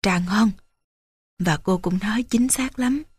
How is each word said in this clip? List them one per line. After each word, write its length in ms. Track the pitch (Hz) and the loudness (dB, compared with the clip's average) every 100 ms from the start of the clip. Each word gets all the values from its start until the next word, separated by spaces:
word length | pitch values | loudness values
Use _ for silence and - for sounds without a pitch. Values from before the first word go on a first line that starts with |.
"Trà 160 | 196 180 | 0 -2
ngon." 320 | 180 208 220 - _ _ _ _ _ _ _ _ | 0 2 2 0 _ _ _ _ _ _ _ _
Và 180 | 175 151 | -2 0
cô 220 | - 180 | 0 0
cũng 200 | 180 185 | 0 -2
nói 240 | 202 220 | -2 -2
chính 260 | 240 233 254 | 0 0 2
xác 300 | - 262 - | 0 -4 -2
lắm. 240 | 247 277 311 | -2 -2 -6